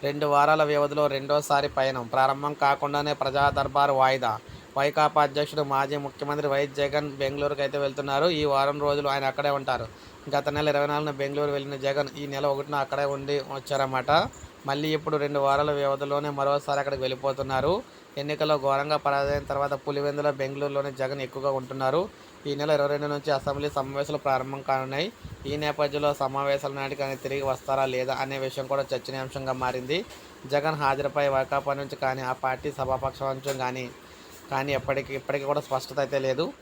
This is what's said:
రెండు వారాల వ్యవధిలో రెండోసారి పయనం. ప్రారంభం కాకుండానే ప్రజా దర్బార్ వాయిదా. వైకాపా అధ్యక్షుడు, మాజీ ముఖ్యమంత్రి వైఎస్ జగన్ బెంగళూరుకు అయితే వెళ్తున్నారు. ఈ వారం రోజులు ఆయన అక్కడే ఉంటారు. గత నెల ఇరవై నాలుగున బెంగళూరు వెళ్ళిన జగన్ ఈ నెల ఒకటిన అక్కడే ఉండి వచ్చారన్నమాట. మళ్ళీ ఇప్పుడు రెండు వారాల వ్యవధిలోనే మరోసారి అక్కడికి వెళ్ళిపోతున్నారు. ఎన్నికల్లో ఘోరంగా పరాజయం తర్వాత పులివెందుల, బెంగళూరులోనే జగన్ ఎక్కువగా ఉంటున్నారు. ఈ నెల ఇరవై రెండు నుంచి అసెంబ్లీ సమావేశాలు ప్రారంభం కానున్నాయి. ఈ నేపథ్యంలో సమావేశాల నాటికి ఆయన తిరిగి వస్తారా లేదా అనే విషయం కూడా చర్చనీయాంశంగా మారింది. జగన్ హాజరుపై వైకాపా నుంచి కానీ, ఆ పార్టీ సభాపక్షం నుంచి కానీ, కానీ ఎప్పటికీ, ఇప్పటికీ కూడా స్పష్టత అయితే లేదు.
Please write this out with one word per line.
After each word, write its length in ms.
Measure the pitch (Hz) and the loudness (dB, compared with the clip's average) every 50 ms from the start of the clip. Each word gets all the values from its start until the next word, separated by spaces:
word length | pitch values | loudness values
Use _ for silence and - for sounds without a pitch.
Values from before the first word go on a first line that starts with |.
| - | -4
రెండు 240 | 143 143 147 151 | -4 -2 0 0
వారాల 360 | 147 143 143 143 147 156 156 156 147 | 4 6 6 8 8 6 6 6 4
వ్యవధిలో 360 | 147 147 143 147 143 151 147 | 4 4 2 2 2 2 2
రెండోసారి 640 | 147 139 135 135 139 147 151 147 - 151 143 143 147 | 2 2 0 0 2 2 2 2 4 2 2 2 2
పయనం. 380 | - - 131 135 131 131 120 117 117 | 0 2 0 2 0 -2 -4 -2 2
ప్రారంభం 400 | 131 131 135 139 139 143 147 151 | 4 4 4 4 2 -2 -4 -2
కాకుండానే 580 | - - 139 143 139 - 143 143 147 147 147 147 - 135 | 2 4 4 4 4 0 -2 0 0 0 0 0 0 -2
ప్రజా 280 | 139 131 143 139 143 | 0 2 4 4 4
దర్బార్ 400 | 139 143 135 135 131 143 143 143 | 4 2 0 2 4 4 4 4
వాయిదా. 480 | 139 131 131 131 135 135 123 117 107 110 - - - - - - - 135 | 6 6 6 6 4 4 2 0 -2 -2 -6 -12 -18 -18 -18 -8 -2 0
వైకాపా 440 | 135 147 147 156 151 151 - 156 147 | 0 2 4 4 2 4 6 4 4
అధ్యక్షుడు, 400 | 143 135 147 147 147 - 147 147 | 4 4 0 -2 -2 0 -2 0
మాజీ 340 | 139 139 135 139 139 143 | 2 2 0 0 0 -2
ముఖ్యమంత్రి 520 | 147 143 139 135 - 147 143 147 147 147 147 | -4 -4 -6 -8 -8 -6 -4 -2 -2 0 0
వైఎస్ 280 | 139 139 143 143 135 139 | 2 2 0 -2 0 -2
జగన్ 280 | 143 139 139 151 147 147 139 135 139 | -2 0 2 0 -2 -2 -4 -2 -2
బెంగళూరుకు 400 | 135 139 143 143 143 147 139 143 | -2 -2 0 -2 -2 0 0 -2
అయితే 120 | 139 147 143 | -2 0 0
వెళ్తున్నారు. 500 | 143 139 135 139 139 139 139 139 151 175 170 151 | -2 -2 -2 -4 -2 0 2 4 4 4 2 2
ఈ 40 | 147 | 2
వారం 360 | 147 139 135 139 139 143 147 143 | 2 4 4 4 2 2 0 0
రోజులు 220 | 147 143 143 143 143 | 0 0 2 2 0
ఆయన 160 | 139 139 135 | 0 2 0
అక్కడే 260 | 135 131 - 143 143 | 0 0 0 0 0
ఉంటారు. 380 | 139 139 135 131 127 117 117 110 - - - - - - - - 139 | 0 0 0 -2 -2 -2 -2 -8 -12 -18 -20 -20 -20 -16 -10 -2 -2
గత 120 | 143 139 151 | 0 0 0
నెల 200 | 143 147 151 151 | 0 0 2 2
ఇరవై 180 | 143 143 143 | 4 2 2
నాలుగున 240 | 147 147 147 151 151 143 135 139 | 2 0 0 -2 -2 -2 -2 -4
బెంగళూరు 280 | 139 143 143 147 147 143 | -2 -2 -2 0 0 0
వెళ్ళిన 200 | 143 139 139 143 | -2 -4 -6 -8
జగన్ 320 | 135 131 139 139 143 143 135 135 147 | -4 -2 0 0 0 0 -2 -4 -10
ఈ 60 | 143 | -8
నెల 200 | 143 139 135 143 | -6 -4 -2 0
ఒకటిన 280 | 143 139 135 143 143 147 | 0 0 0 -2 -2 -2
అక్కడే 300 | 143 139 135 - 135 143 | -2 -2 0 -2 -2 0
ఉండి 340 | 143 139 139 139 139 143 143 135 - 139 | 0 -2 -4 -4 -2 -2 -2 -2 -4 -8
వచ్చారన్నమాట. 540 | 135 131 - 143 139 135 131 131 131 127 131 147 165 196 202 - - - - - - - 139 | -10 -6 -2 0 0 0 2 0 -2 2 4 4 4 4 2 -4 -12 -20 -20 -20 -12 -4 -4
మళ్ళీ 220 | 139 143 147 156 156 156 | -2 0 0 0 0 0
ఇప్పుడు 180 | 156 156 156 151 139 | 0 0 0 0 0
రెండు 140 | 147 147 143 139 | 0 0 2 4
వారాల 260 | 139 139 143 147 151 147 143 | 4 4 4 4 2 2 2
వ్యవధిలోనే 500 | 143 139 139 135 143 143 143 143 147 147 | 2 0 0 0 -2 -2 -2 -2 -2 -2
మరోసారి 500 | 143 139 139 139 143 143 143 - 143 139 | -2 0 2 2 2 2 2 0 0 0
అక్కడికి 220 | 139 139 139 131 131 | 0 0 -2 -2 -2
వెళ్ళిపోతున్నారు. 760 | 131 131 131 - 139 135 135 139 131 135 131 131 147 180 208 254 - - - - - - - | -2 -2 -2 -2 -2 -2 -2 -2 0 0 0 2 2 0 0 -2 -8 -18 -20 -20 -14 -8 -8
ఎన్నికల్లో 380 | 143 147 151 147 156 151 151 147 131 | -4 -4 -2 0 2 2 2 2 4
ఘోరంగా 300 | 139 135 135 143 151 151 147 147 | 2 2 2 2 2 0 2 2
పరాజయం 380 | 143 139 139 139 139 143 143 143 | 2 2 2 2 2 0 -2 -2
తర్వాత 300 | 139 139 139 139 143 143 135 - | -2 -2 0 0 0 -2 -4 -4
పులివెందుల, 460 | - 143 143 143 143 143 147 147 147 | -4 -2 -2 0 -2 -2 0 0 0
బెంగళూరులోనే 600 | 143 135 139 135 139 139 143 143 139 139 139 143 135 | 0 0 -2 -4 -4 -4 -4 -2 -2 -2 -2 -2 -4
జగన్ 280 | 127 135 131 139 139 | -4 -4 -4 -2 -4
ఎక్కువగా 300 | 135 127 - 135 131 143 135 135 | -6 -8 -8 -2 -2 0 0 0
ఉంటున్నారు. 420 | 127 123 131 135 135 131 131 160 185 214 - - - - - - - 147 | -4 -6 -6 -2 0 2 2 2 0 0 -6 -16 -20 -20 -20 -12 -6 -6
ఈ 60 | 143 139 | -4 -2
నెల 120 | 147 151 156 | 2 2 4
ఇరవై 120 | 143 143 143 147 | 4 4 2 2
రెండు 140 | 143 147 147 147 | 0 -2 -2 -4
నుంచి 180 | 143 139 151 147 | -4 0 0 0
అసెంబ్లీ 320 | 135 - 147 139 143 143 147 143 | 0 0 -2 -2 -2 -2 -2 -2
సమావేశాలు 420 | 143 135 135 139 139 143 143 151 147 - | -2 -4 -2 -2 -4 -4 -2 -4 -4 0
ప్రారంభం 360 | 143 135 127 131 135 139 139 131 - | 0 0 0 0 -4 -8 -10 -2 -2
కానున్నాయి. 380 | 135 131 131 131 135 139 165 214 - - - - - - - 135 | -2 0 0 -2 -4 -4 -4 -4 -6 -12 -16 -16 -16 -12 -8 -6
ఈ 60 | 143 147 151 | -4 -2 -2
నేపథ్యంలో 480 | 147 147 - 151 143 139 147 147 147 143 - 139 | -2 0 0 0 0 0 2 2 2 2 2 -2
సమావేశాల 500 | 131 135 135 139 139 139 139 143 139 139 139 | -2 0 0 0 0 0 0 0 -4 -4 -4
నాటికి 240 | 135 139 139 139 139 | -6 -6 -4 -4 -4
ఆయన 140 | 135 135 127 - | -4 -4 -6 -6
తిరిగి 200 | 135 135 139 135 135 | -4 -4 -2 0 -2
వస్తారా 340 | 131 123 - - 135 135 135 131 127 | -2 -2 -2 -2 0 2 2 2 0
లేదా 200 | 127 127 127 131 127 135 | -2 -2 -2 -2 -2 -2
అనే 160 | 135 139 139 | -4 -4 -4
విషయం 280 | 135 131 - - 135 131 139 | -4 -4 -4 -4 -4 -2 0
కూడా 120 | 139 139 - | -2 0 -2
చర్చనీయాంశంగా 640 | 139 127 123 - 135 135 131 131 - 139 135 131 131 127 131 | -2 -4 -4 -6 -6 -6 -6 -6 -6 -6 -4 -4 -2 0 0
మారింది. 360 | 127 127 127 127 127 147 175 214 - - - - - - - - 131 135 | -2 -2 -2 -2 -2 -2 -2 -2 -6 -12 -18 -20 -20 -20 -16 -8 -2 0
జగన్ 280 | 143 143 156 156 147 147 | 2 2 2 0 2 2
హాజరుపై 460 | 135 135 135 139 139 - 151 143 139 135 | 2 2 2 0 -2 0 2 2 2 4
వైకాపా 380 | 135 135 131 - 139 139 139 139 139 | 2 2 2 0 -2 0 0 -4 -4
నుంచి 160 | 143 135 143 - - | -4 -8 -8 -2 -2
కానీ, 180 | 131 131 131 131 | -2 -2 -2 -4
ఆ 120 | 127 127 - - | -4 -4 -2 -2
పార్టీ 260 | 131 131 131 - 147 135 - | -2 -2 -2 -4 -8 -4 -4
సభాపక్షం 480 | 135 127 131 127 131 135 131 - 139 135 135 | -2 -2 -2 -2 -2 -4 -4 -4 -4 -4 -4
నుంచి 240 | 131 131 143 139 131 131 | -4 -4 -4 -4 -2 -2
కానీ, 220 | 127 127 131 127 123 127 - - - - - - - - - - - | -4 -4 -4 -8 -10 -12 -16 -20 -20 -20 -20 -20 -20 -20 -20 -10 -4
కానీ 220 | 139 135 135 143 143 131 | -2 -2 0 0 0 -2
ఎప్పటికీ, 340 | 127 - 139 131 131 127 135 135 | 0 0 -2 -2 -2 -4 -8 -10
ఇప్పటికీ 240 | 131 - 143 143 139 135 143 | -6 -4 -4 -4 0 0 0
కూడా 80 | 147 143 - | 0 0 -2
స్పష్టత 300 | 135 131 127 - 135 143 139 | -2 -4 -4 -4 -2 -2 -2
అయితే 140 | 131 143 139 131 | 0 0 0 0
లేదు. 260 | 135 131 127 160 233 285 - | 0 0 0 -2 -4 -4 -12